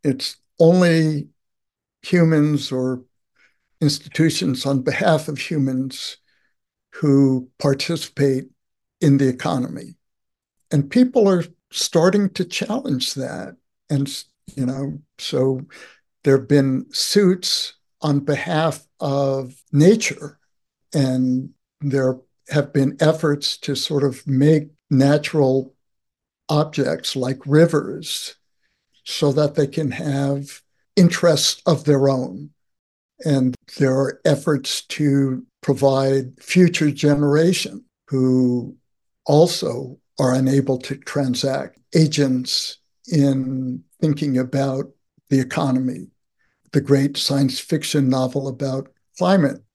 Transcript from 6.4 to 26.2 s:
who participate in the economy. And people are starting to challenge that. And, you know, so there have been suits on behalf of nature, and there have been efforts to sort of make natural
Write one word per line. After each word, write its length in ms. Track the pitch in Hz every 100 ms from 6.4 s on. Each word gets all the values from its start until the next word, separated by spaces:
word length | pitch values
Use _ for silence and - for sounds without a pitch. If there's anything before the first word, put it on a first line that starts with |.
| _ _ _ _ _
who 540 | - 151 139 139 131 127 _
participate 920 | 147 139 - 165 - - 139 131 127 _ _ _ _ _
in 180 | 160 139
the 100 | 135
economy. 680 | 127 - 127 123 - - - _ _ _ _ _ _ _
And 200 | 147 143
people 380 | 247 254 254 202
are 160 | 180 165 _ _
starting 600 | - - 170 175 202 196
to 140 | -
challenge 720 | 180 - - 233 285 127 -
that. 420 | 139 127 - - - _ _ _
And, 180 | 143 139 - - _ -
you 120 | - 123
know, 320 | 135 139 147 _ _
so 440 | - 139 131 131 - - - _ _ _
there 140 | 143 135
have 100 | 117
been 380 | 143 135 131 -
suits 840 | - - 202 196 185 - - - _ _ _
on 200 | 151 143
behalf 680 | 143 139 - 156 160 - _ _
of 540 | 143 139 139 135 127 - _
nature, 680 | 143 165 226 - - 151 _ _ _ _ _ _
and 560 | 160 131 127 127 127 135 _ _ _
there 380 | 143 135 131 127 _ _ -
have 220 | 147 -
been 240 | 143 139 -
efforts 560 | 156 156 156 147 - -
to 160 | -
sort 300 | 135 - 147
of 220 | 139 120 -
make 420 | 131 147 156 151 _ _
natural 840 | 139 139 147 147 156 135 131 131 _ _ _ _ _